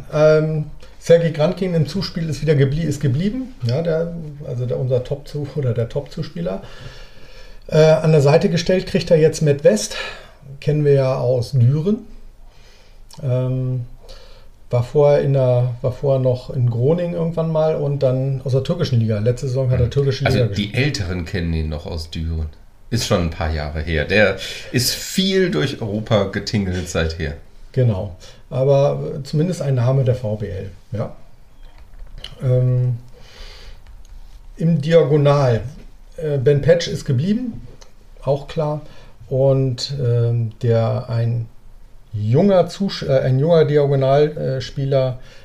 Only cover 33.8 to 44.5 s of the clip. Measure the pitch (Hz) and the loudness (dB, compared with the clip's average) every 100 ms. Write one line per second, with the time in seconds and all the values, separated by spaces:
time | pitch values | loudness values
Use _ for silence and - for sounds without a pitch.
33.8 | - - - - - - - - 165 160 | -20 -20 -18 -18 -18 -20 -18 -4 0 0
34.8 | 147 165 143 151 143 143 131 113 - - | 4 4 6 4 4 4 4 0 -2 -12
35.8 | - - - - 156 143 123 143 147 170 | -18 -20 -18 -8 -4 0 2 4 4 4
36.8 | 156 135 - 123 175 220 247 208 - - | 2 -6 -2 0 2 0 -2 -8 -12 -18
37.8 | - - - - - 139 - 165 151 151 | -20 -20 -20 -8 -2 -2 -2 -4 -4 -4
38.8 | - - - - - 131 135 135 131 120 | -10 -18 -20 -18 -6 2 4 4 2 -2
39.8 | - 143 120 120 117 120 113 - 120 113 | -6 -2 0 2 2 0 -2 -2 0 2
40.8 | 113 117 - 117 117 117 113 - - - | 2 -2 -2 -2 0 -2 -6 -12 -20 -20
41.8 | - - - 104 104 135 202 185 170 - | -20 -20 -12 -4 0 4 6 4 2 0
42.8 | 196 - 147 135 135 131 156 170 143 147 | -4 -4 0 2 2 2 4 4 6 4
43.8 | 143 139 131 139 151 156 147 | 4 2 4 4 2 0 -4